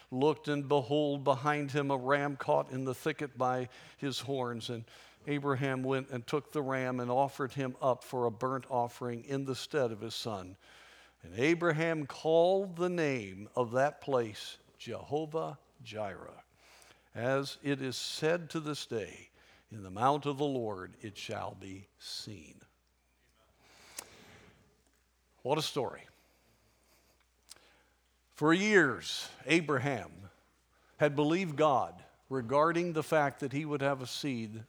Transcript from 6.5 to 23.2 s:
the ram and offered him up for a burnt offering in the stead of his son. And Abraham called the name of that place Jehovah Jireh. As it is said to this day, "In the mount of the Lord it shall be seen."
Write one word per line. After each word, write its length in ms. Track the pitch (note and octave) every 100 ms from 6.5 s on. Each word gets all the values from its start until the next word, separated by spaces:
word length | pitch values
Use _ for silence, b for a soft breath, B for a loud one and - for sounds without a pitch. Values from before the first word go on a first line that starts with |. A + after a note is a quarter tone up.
the 120 | D3+
ram 360 | C3+ C3 B2+ B2+
and 140 | B2
offered 400 | B2+ C#3 - C3
him 240 | C#3+ C3 B2+
up 220 | C#3 A#2+
for 240 | - B2+ A#2+
a 60 |
burnt 320 | G#2+ C3 C3 -
offering 520 | B2 A#2+ - B2 A#2
in 220 | B2 C#3
the 100 | C3+
stead 380 | B2 - D3+ A#2+
of 80 | G#2+
his 160 | A2+ -
son. 400 | A#2+ G2+ F#2 G2 B B B B B B E2
And 140 | F#2+
Abraham 640 | D3 E3+ F3 D#3 E3 D#3+ C#3
called 720 | - D#3 E3 F3 G3 G3 E3+
the 120 | F3+
name 600 | F3 D3 C3 G2 F#2+ G#2 B2+
of 160 | A#2+
that 280 | B2 C#3+ -
place 580 | - C3 A2 G2+ - - _ _
Jehovah 800 | - - - D3 D#3 D#3+ D#3 C#3+ _ _
Jireh. 640 | A#2 G#2+ G2+ E2+ E2+ - - b b b b b b A2
As 420 | B2 C3+ C#3 -
it 180 | C#3+ C#3
is 140 | C3 A#2
said 520 | - - D#3 F3 D#3
to 100 | E3
this 260 | D3+ C#3+ -
day, 440 | A2+ F2+ - - b b b b
"In 100 | A2
the 80 | F#2+
mount 360 | G2 C3 D3 C#3+
of 120 | C3+
the 60 |
Lord 520 | D3 C3 A2 F#2 F2+ -
it 160 | G#2+ G2
shall 380 | - G2+ G2 F#2+
be 300 | F#2+ F#2+ F#2+ _
seen." 600 | - - - F#2+ C#2+ - - _ _ _ _ _